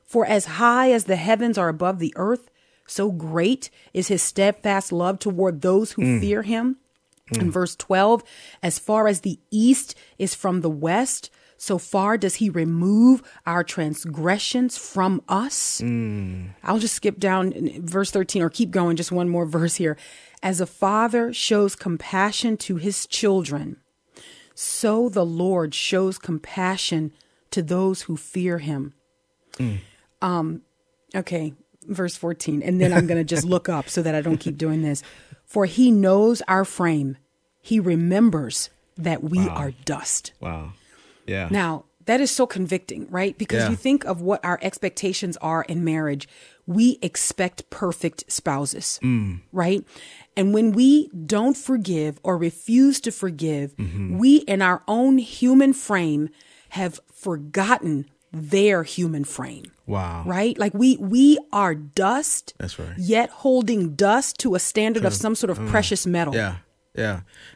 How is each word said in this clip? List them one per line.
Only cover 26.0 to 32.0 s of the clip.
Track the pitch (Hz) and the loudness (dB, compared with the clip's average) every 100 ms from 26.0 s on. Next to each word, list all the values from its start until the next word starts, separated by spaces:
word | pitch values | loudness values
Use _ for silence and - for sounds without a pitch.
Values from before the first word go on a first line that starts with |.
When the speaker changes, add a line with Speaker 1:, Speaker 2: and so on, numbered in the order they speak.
| 190 185 | 0 -2
Speaker 1:
compassion | - 156 - 190 185 190 - 160 151 - _ _ _ | -6 -8 -6 -4 -2 -2 -2 -2 -4 -8 _ _ _
to | 190 | -4
those | 160 180 190 185 | -2 0 0 -2
who | - 156 | -6 -10
fear | - 185 180 170 | -8 -4 -2 -2
him." | 151 143 139 - _ _ _ _ _ - | -4 -6 -8 -14 _ _ _ _ _ -6
Speaker 2:
Mm. | 123 98 - _ _ - | -4 -4 -8 _ _ -6
Speaker 1:
Um, | 185 175 160 165 _ _ _ _ _ 190 | -2 -2 -2 -6 _ _ _ _ _ -8
okay, | - 170 151 135 _ _ - | -6 -6 -6 -10 _ _ -10
verse | 190 | -6